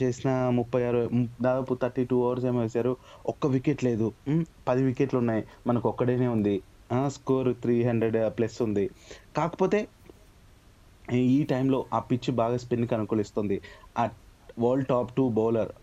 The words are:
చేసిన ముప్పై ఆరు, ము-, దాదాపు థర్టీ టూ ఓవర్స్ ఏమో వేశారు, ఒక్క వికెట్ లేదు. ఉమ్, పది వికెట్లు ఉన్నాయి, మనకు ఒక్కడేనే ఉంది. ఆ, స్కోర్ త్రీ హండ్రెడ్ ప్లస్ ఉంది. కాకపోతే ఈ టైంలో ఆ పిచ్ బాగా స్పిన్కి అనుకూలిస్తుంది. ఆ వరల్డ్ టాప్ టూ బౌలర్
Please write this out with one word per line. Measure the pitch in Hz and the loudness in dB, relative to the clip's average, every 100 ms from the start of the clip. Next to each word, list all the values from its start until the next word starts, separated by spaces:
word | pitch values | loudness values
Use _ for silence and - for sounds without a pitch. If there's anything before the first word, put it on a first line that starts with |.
చేసిన | 127 123 139 131 127 | -2 -2 -2 0 2
ముప్పై | 123 117 127 | 0 0 0
ఆరు, | 120 120 117 | 0 0 0
ము-, | 120 120 120 | 0 -2 -2
దాదాపు | 127 131 123 127 | 0 0 -2 -2
థర్టీ | 123 135 127 | -2 -2 0
టూ | 123 | 2
ఓవర్స్ | 123 123 127 | 2 0 0
ఏమో | 123 | 0
వేశారు, | 113 120 120 127 - - - | 0 0 0 -2 -8 -8 -8
ఒక్క | - 151 | -2 0
వికెట్ | 131 151 143 | 2 0 0
లేదు. | 127 113 110 - 131 | 0 2 0 -2 -2
ఉమ్, | 160 160 - - | -2 -2 -6 -2
పది | 127 | 0
వికెట్లు | 135 123 139 127 | 0 0 0 2
ఉన్నాయి, | 120 110 - - 123 | 0 0 -4 -6 -2
మనకు | 120 113 | 0 0
ఒక్కడేనే | - 123 123 123 | 0 0 2 0
ఉంది. | 113 104 98 - - - | 2 2 0 -4 -20 -4
ఆ, | 123 139 | -2 -2
స్కోర్ | - - 131 123 120 | -4 -2 0 0 -2
త్రీ | 120 120 | 0 2
హండ్రెడ్ | 120 117 113 113 110 107 | 2 2 2 2 0 0
ప్లస్ | 110 - | -2 -2
ఉంది. | 117 101 98 - - - - - | -2 0 -2 -4 -20 -20 -8 -4
కాకపోతే | 160 - 185 208 233 - - - - - - - - - - - - | -4 -2 0 0 -2 -12 -20 -20 -20 -20 -20 -20 -20 -20 -20 -20 -4
ఈ | 123 127 135 | 0 4 2
టైంలో | 147 131 135 131 - | 2 0 0 0 -2
ఆ | 113 | -4
పిచ్ | - 123 - | -2 -2 -2
బాగా | 120 117 123 | 0 0 -2
స్పిన్కి | 123 117 117 117 | -2 -2 0 -2
అనుకూలిస్తుంది. | 104 110 101 113 104 95 - - - - | 0 -2 -2 -4 -2 -4 -6 -20 -10 -4
ఆ | 113 - - - - - | -4 -4 -20 -20 -18 -2
వరల్డ్ | 117 135 135 | 0 2 0
టాప్ | 123 117 - | 0 0 0
టూ | 131 | 0
బౌలర్ | 107 113 117 98 - | 2 0 0 -2 -4